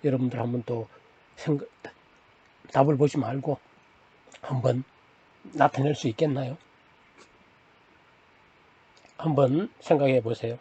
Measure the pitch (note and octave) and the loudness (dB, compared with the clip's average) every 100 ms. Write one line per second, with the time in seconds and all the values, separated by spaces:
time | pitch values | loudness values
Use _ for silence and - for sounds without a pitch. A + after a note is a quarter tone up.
0 | D3 B2+ B2+ B2 A#2 B2 A2+ A#2 A2+ - | 0 0 0 -2 -4 -4 -4 -6 -8 -16
1 | _ _ _ - - C#3+ - _ - - | _ _ _ -8 -2 -2 -4 _ -20 -20
2 | _ _ _ _ _ _ - - C#3+ C#3 | _ _ _ _ _ _ -2 2 4 4
3 | C#3+ D3 A2+ C3+ C#3+ C#3 _ _ _ _ | 2 2 -4 -4 -4 -6 _ _ _ _
4 | _ _ - - - C3 A#2+ B2 C3 _ | _ _ -20 -18 -6 -2 0 -2 -4 _
5 | _ _ _ _ - - E3+ - C#3+ C#3+ | _ _ _ _ -14 -2 -2 0 -2 -2
6 | B2 A2 D#3 C3+ B2+ D3+ _ _ _ _ | -4 -2 -2 -2 -6 -12 _ _ _ _
7 | _ - - _ _ _ _ _ _ _ | _ -20 -20 _ _ _ _ _ _ _
8 | _ _ _ _ _ _ _ _ _ _ | _ _ _ _ _ _ _ _ _ _
9 | - - D#3+ D3 C3+ D3 G#3 _ - D#3 | -20 -6 0 4 4 2 -2 _ 0 4
10 | C#3 C3 A2+ A2+ A#2 A#2+ | 4 2 0 -4 -6 -8